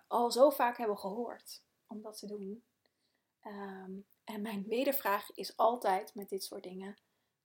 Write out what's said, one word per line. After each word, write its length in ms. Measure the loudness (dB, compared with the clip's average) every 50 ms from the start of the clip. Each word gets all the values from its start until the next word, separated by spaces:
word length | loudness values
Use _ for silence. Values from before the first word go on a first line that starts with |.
| -6 -2
al 220 | 2 2 2 2
zo 200 | 8 8 8 8
vaak 260 | 10 6 2 2 2
hebben 220 | 0 -2 -2 -2 -2
gehoord 680 | -4 -6 -6 -6 -6 -6 -8 -12 -16 -18 -18 -18 _ _ _ _ _
om 160 | _ -14 -12
dat 160 | -12 -12 -12 -12
te 80 | -10
doen. 380 | -10 -10 -8 -8 -10 -10 -12 -16 _ _ _ _ _ _ _ _ _ _ _ _ _ _ _
Ehm, 520 | -16 -14 -12 -10 -10 -10 -10 -12 -12 -12 -12 -12 -14 _ _ _ _
en 180 | -10 -8 -6
mijn 220 | -6 -4 -4 -6 -2
wedervraag 680 | 0 0 2 2 2 0 2 2 0 0 0 -2 -6
is 240 | -12 -12 -12 -8 2
altijd 580 | 4 4 4 4 2 2 2 2 2 0 -6 -10
met 140 | -12 -10 -8
dit 160 | -8 -8 -8
soort 180 | -8 -10 -12
dingen, 360 | -12 -10 -10 -10 -10 -12 -14 -16 _ _ _ _ _ _ _ _